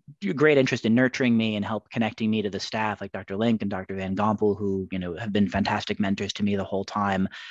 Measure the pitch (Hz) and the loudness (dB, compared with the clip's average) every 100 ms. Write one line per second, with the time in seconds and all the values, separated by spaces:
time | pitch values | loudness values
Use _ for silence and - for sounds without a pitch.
0 | - - 196 139 151 139 127 127 110 117 | -14 -8 -4 2 6 6 4 2 2 4
1 | 127 - 123 113 110 104 104 107 - 120 | 4 2 2 2 2 -2 -4 -6 -6 -4
2 | 107 - 110 110 101 92 - 113 107 98 | -2 -2 0 0 -2 -4 -6 -4 -2 -4
3 | 98 101 95 98 117 110 101 95 95 95 | -8 -10 -6 0 2 2 0 -4 -6 -6
4 | 95 95 107 104 107 95 101 95 92 95 | -4 0 2 4 2 2 0 -2 -4 -6
5 | 90 80 107 101 95 98 101 104 - 104 | -6 -6 -2 2 2 2 0 -2 -2 -2
6 | 98 98 98 - 101 101 95 95 98 104 | 0 0 -4 -2 0 0 -2 -4 -4 -2
7 | 101 95 95 - - | 0 0 -2 -4 -16